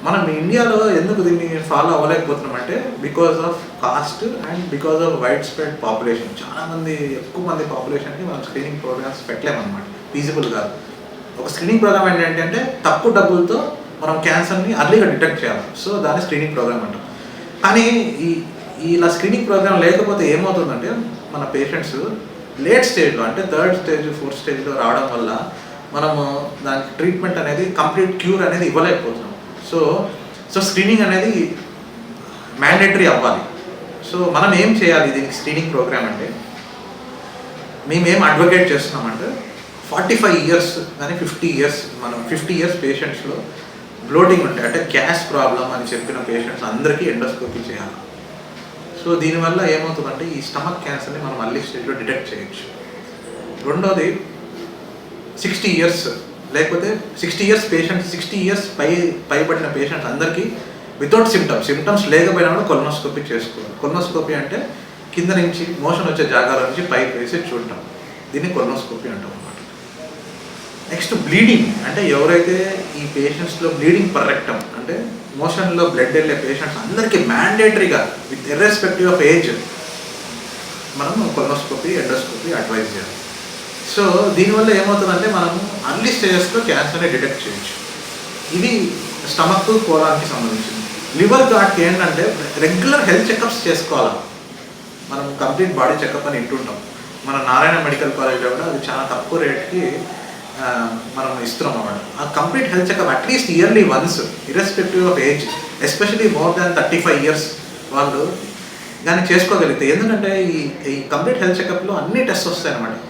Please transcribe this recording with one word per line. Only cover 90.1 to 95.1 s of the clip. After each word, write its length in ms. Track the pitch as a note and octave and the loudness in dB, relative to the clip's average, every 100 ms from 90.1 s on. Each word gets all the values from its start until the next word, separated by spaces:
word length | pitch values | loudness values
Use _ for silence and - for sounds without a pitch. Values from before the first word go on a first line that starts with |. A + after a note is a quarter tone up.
| D#3 D3 | 2 0
సంబంధించింది. 540 | B2+ A#2 A2 - - - - - D3 | -2 -2 -2 -4 -6 -8 -8 -6 2
లివర్ 360 | G#3 B3+ C4 | 6 8 8
గార్డ్కి 300 | A3 G3 F3 | 6 6 4
ఏంటంటే, 540 | E3+ F#3 E3 D3+ D3 - - - | 4 4 2 2 0 0 -6 0
రెగ్యులర్ 440 | D#3+ F#3 C4 C#4+ | 2 4 4 4
హెల్త్ 300 | F#3+ G3+ A3+ | 6 4 4
చెకప్స్ 360 | A3+ A#3 - F3 | 2 0 0 0
చేసుకోవాలి. 500 | D#3 - D3 - - - - - - - - - - - | 0 0 0 0 0 -8 -14 -16 -18 -18 -18 -18 -18 -10